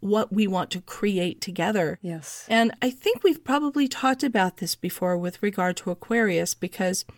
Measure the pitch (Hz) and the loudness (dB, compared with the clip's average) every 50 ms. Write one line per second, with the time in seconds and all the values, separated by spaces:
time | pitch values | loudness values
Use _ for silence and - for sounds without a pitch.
0 | - 196 208 214 220 - 190 202 220 196 190 185 170 - - 185 - - - - | -2 0 2 2 2 0 2 2 2 2 2 0 -2 -4 -6 -10 -10 -12 -8 -2
1 | - 208 196 185 175 180 - - - - 170 - 165 190 214 208 170 151 160 - | 0 0 2 2 0 -2 -2 -6 -8 -10 -6 -2 -2 0 2 2 0 0 -2 -4
2 | - 180 170 160 147 - - - - - 220 226 233 - - - - 254 254 - | -8 -8 -8 -8 -10 -12 -14 -12 -6 0 2 4 4 4 2 0 -2 -4 -2 0
3 | - 403 466 - - 381 311 - - - 262 285 294 285 277 294 285 262 - - | 0 0 0 4 4 2 2 2 0 0 0 0 0 0 2 2 2 2 0 0
4 | - 262 262 262 - 277 233 214 185 185 - - 190 165 - - - 180 - - | 0 0 2 2 0 0 2 2 2 2 0 -4 -6 -6 -6 -4 -4 -6 -4 -2
5 | - 180 180 175 175 180 175 - - 208 196 - 185 180 180 - - 196 180 - | 0 0 0 0 0 -2 -4 -2 -2 -2 0 0 0 0 0 -2 -4 -6 -6 -6
6 | - - 226 233 226 208 175 165 170 180 - - - 175 - - 190 185 185 - | -4 0 2 2 4 4 2 2 0 0 -4 -6 -6 -8 -4 -2 -2 0 0 -2
7 | - - - | -6 -8 -10